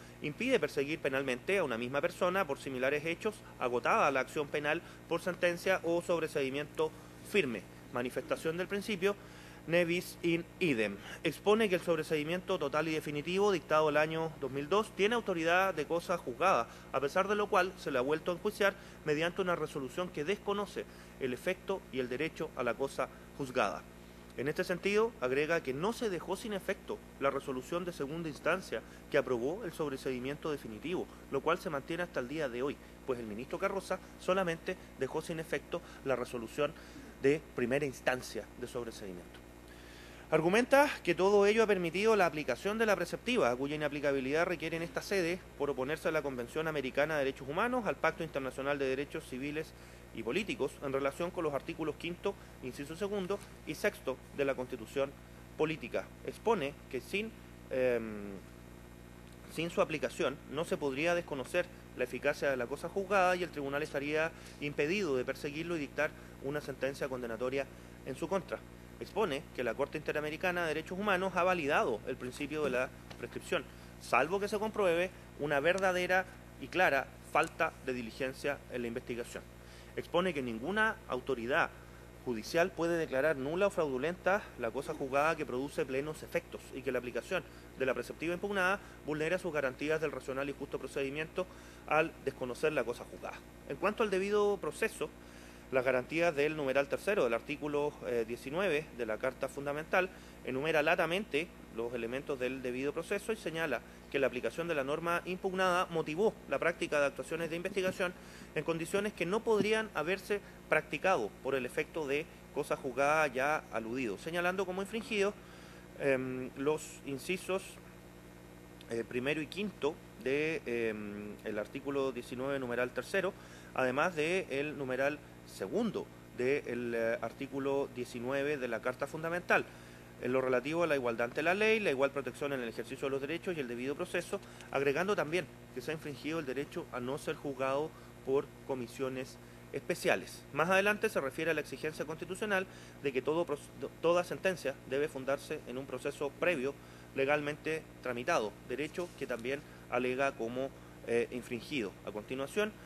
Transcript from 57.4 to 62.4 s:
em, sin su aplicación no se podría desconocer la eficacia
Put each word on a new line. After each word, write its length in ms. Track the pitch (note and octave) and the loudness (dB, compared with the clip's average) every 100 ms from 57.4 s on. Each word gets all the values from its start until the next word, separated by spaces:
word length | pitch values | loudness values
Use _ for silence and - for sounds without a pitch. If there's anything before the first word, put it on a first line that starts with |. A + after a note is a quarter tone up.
| - - - | -16 -18 -4
em, 640 | C3 B2+ A#2+ A2 G#2 G2+ F#2+ - - - - - - - - - - - | 2 4 4 0 -6 -8 -10 -12 -16 -16 -16 -16 -16 -18 -18 -18 -16 -8
sin 140 | - E3+ | -4 0
su 140 | G3+ | 2
aplicación 560 | D#3+ D3+ A#2+ - C#3+ D3+ - | 2 0 -2 0 -2 -2 -6
no 140 | C3+ | -4
se 140 | E3+ E3+ | -2 -2
podría 360 | D3 C3 E3+ | 0 0 2
desconocer 520 | F3 F3 C#3+ B2 F3 F3 - - - | 2 0 -6 0 -2 -2 -8 -12 -4
la 60 | |
eficacia 460 | B2+ B2 C#3+ D3 | -4 0 0 2